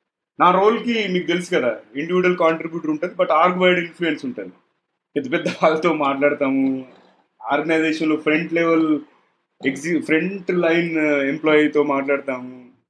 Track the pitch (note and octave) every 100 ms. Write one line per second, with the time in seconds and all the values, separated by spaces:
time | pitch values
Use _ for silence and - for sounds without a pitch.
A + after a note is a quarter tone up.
0 | _ _ _ - E3+ F#3 G#3 A#3 B3 A3+
1 | G3+ F3+ D#3+ F3 F3+ F3 B2 A2 - C3
2 | E3 F3+ F3+ F3+ E3 E3 E3 E3+ D#3 D3+
3 | F#3 - F3+ D#3 F3+ F3+ F#3 F3+ E3+ -
4 | E3+ D3+ C3 A#2 F#2 - _ _ _ _
5 | _ D3 B2+ E3 E3+ - E3+ D#3+ E3+ D#3
6 | C#3+ C#3 C#3+ - C#3 C3+ C3+ C3 B2+ -
7 | _ _ _ _ A2 C#3+ D3+ D#3+ D#3+ D#3
8 | D#3+ D3+ D#3 D#3 E3+ E3 E3 E3 D#3+ D3
9 | - _ _ _ _ _ C3+ C3+ D#3+ D#3+
10 | B2 D#3+ F3 G3 F3+ F3+ E3 E3+ E3+ D#3+
11 | D3+ C#3+ C#3 D3+ D#3 D3+ D3+ D3 D3 C#3
12 | C#3 C#3 C3+ B2+ B2+ B2+ B2 _